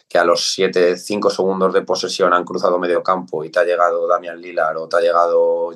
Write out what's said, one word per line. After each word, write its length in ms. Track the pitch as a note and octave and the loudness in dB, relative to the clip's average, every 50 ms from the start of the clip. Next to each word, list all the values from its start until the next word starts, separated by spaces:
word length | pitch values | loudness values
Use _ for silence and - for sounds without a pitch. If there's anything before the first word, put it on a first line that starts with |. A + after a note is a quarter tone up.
| _ _ | _ _
que 80 | - F2 | 0 2
a 80 | F2 | 4
los 260 | F2 E2+ E2+ - - | 4 2 2 0 -4
siete, 460 | - - F#2+ F#2 F#2 F#2 F2+ F2 F2+ F2+ | -2 -2 -2 0 2 2 2 2 2 0
cinco 320 | - - G#2 G#2 G2 G2+ | -4 -6 -4 0 0 0
segundos 420 | G2+ - F#2+ F#2+ F#2+ F#2+ F#2 F#2+ | 0 0 0 0 0 0 0 0
de 120 | F2+ F#2+ F#2 | 0 0 -2
posesión 500 | - - - - F2+ - - F#2+ F2+ F2+ | -2 -4 -4 -2 -6 -2 0 2 2 2
han 100 | F2 F2 | 2 0
cruzado 360 | F2+ F#2 F2+ F#2+ F#2 F2+ F2+ | -2 -6 -2 0 0 0 0
medio 240 | F2+ F2 F2 E2+ - | 0 0 0 0 0
campo 420 | - F#2 F2+ F2+ - - D#2 D2+ | 0 -2 -2 -2 -6 -8 -8 -8
y 60 | D#2+ | -4
te 80 | - F2 | 0 0
ha 40 | F2 | 2
llegado 440 | F2 F2+ E2+ F2 F2 E2+ E2+ E2+ E2+ | 2 2 2 2 0 0 0 0 0
Damian 340 | F2 F2 F2 F2 E2+ E2+ | 0 -2 -2 -6 -12 -12
Lillard 360 | E2+ F2 F2 E2+ D#2+ D#2 D#2+ D#2+ | -14 -8 -4 -2 -2 -2 -2 -4
o 120 | E2 E2 | -6 -2
te 80 | E2+ F2 | -2 0
ha 40 | |
llegado 720 | E2+ E2+ E2+ E2+ F2 E2+ E2+ E2+ E2+ E2+ E2+ E2+ E2+ E2+ E2+ | 2 2 4 4 2 4 4 4 4 4 2 0 -2 -4 -6